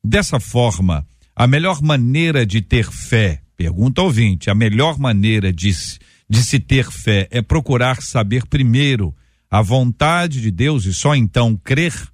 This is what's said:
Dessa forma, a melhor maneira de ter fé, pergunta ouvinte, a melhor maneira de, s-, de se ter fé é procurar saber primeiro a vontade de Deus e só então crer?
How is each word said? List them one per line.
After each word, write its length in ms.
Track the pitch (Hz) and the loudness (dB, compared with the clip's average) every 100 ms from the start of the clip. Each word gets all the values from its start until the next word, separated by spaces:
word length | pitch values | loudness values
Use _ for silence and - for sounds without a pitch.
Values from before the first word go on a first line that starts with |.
Dessa 360 | 110 196 196 135 | 0 0 0 -4
forma, 640 | - 123 120 80 92 78 76 _ _ - | -2 0 0 0 -2 -2 -6 _ _ 0
a 100 | 120 | 2
melhor 360 | 143 180 156 | 2 0 0
maneira 640 | 151 143 120 143 165 147 107 | 0 2 2 0 0 0 0
de 160 | 110 | -2
ter 300 | 95 123 110 | 0 0 0
fé, 500 | - - 117 104 76 _ - | -8 -2 0 0 -2 _ -6
pergunta 460 | 82 85 123 127 | -4 0 0 2
ouvinte, 480 | 185 117 110 90 - | 0 2 2 0 0
a 60 | 101 | 0
melhor 420 | 113 107 156 143 | 2 2 0 0
maneira 560 | 135 101 107 110 95 | 0 2 2 2 0
de, 160 | 85 98 | -2 -2
s-, 300 | 82 - - _ _ _ | -2 -8 -16 _ _ _
de 160 | 113 | 0
se 160 | 117 135 | 2 -2
ter 320 | - 135 120 | 0 -2 -2
fé 360 | - - 101 95 | -6 0 0 0
é 120 | 120 | -6
procurar 600 | 110 160 139 123 123 127 | -2 -2 0 0 0 -2
saber 460 | - 123 101 127 120 | -4 -4 0 -2 -2
primeiro 680 | 143 127 123 143 123 90 - _ _ _ | 0 2 2 2 0 -4 -8 _ _ _
a 120 | 101 | 0
vontade 800 | 98 127 123 - 147 175 175 135 | 2 2 0 0 0 0 -2 -2
de 80 | 110 | -4
Deus 360 | 87 139 147 95 | -2 0 0 -2
e 80 | |
só 200 | 90 143 | -2 0
então 420 | 147 107 - 117 104 | 2 2 2 0 -2
crer? 380 | - 135 170 - - | -2 -2 -2 -4 -16